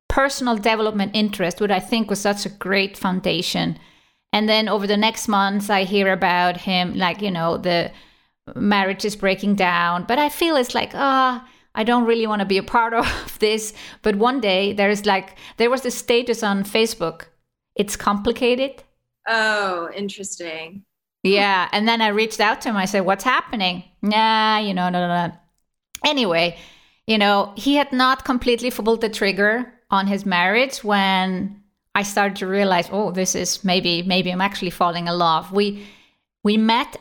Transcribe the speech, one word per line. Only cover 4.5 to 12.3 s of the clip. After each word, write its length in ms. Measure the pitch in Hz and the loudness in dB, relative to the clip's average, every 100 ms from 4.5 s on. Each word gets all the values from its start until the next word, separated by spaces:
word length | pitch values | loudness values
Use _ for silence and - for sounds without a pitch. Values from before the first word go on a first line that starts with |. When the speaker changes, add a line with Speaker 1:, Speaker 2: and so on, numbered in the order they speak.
| 214 220 | 2 2
Speaker 1:
over 180 | 208 196 | 0 2
the 100 | 208 | 2
next 300 | 220 220 - | 2 -2 0
months, 420 | 202 196 202 202 | 2 2 0 0
I 140 | 202 | 0
hear 280 | 190 202 190 | 2 2 2
about 460 | 185 190 175 175 175 | 2 2 2 2 0
him, 360 | - 185 180 190 | -2 0 0 0
like, 260 | 185 170 | -2 -2
you 100 | 202 | -4
know, 260 | 175 165 170 | -2 -2 -2
the 340 | 180 170 170 - - _ _ _ - - | 0 0 -2 -8 -20 _ _ _ -16 -4
marriage 500 | 202 202 190 196 214 | 2 2 2 -2 -4
is 100 | 202 | -2
breaking 400 | 196 196 202 202 | -2 0 0 2
down. 500 | 185 175 175 175 180 | 2 2 0 -2 0
But 120 | - | 0
I 100 | 294 | 0
feel 260 | - 339 302 | 0 0 2
it's 180 | 247 | 0
like, 180 | 240 214 - | -2 -4 -2
"Ah, 520 | 277 262 262 247 - _ _ - | 0 2 2 -2 -10 _ _ -4
I 80 | |
don't 220 | 220 240 233 | 0 2 2
really 220 | 233 | 2
wanna 180 | 220 | 0